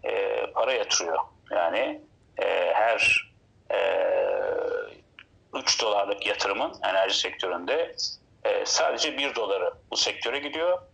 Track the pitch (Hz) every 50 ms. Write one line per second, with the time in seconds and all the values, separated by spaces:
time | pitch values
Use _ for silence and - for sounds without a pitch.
0 | - - - 101 98 101 107 113 - - - - 117 123 135 120 101 - - -
1 | 90 82 80 - - - - _ _ - - 92 87 82 85 107 131 - 151 -
2 | - _ _ _ _ _ _ - - 90 87 87 87 85 - - 107 117 113 104
3 | - - - - - - _ - _ _ _ _ _ _ - 95 50 50 50 -
4 | - - 92 95 50 50 50 50 50 50 - - - - - - - - - -
5 | - _ _ - - _ _ _ _ _ - 135 131 - - - 120 110 104 101
6 | 98 98 101 - - 101 101 - - 101 98 107 131 - - - - 104 95 95
7 | 95 98 98 - - 95 90 - - 92 90 85 87 90 131 156 170 165 - -
8 | - - - - _ _ - _ - - - - - - - - 160 156 127 113
9 | - 151 143 131 139 139 120 120 110 98 98 98 90 85 - - - - - -
10 | - 117 101 - - 117 120 143 143 147 147 160 165 175 180 170 - -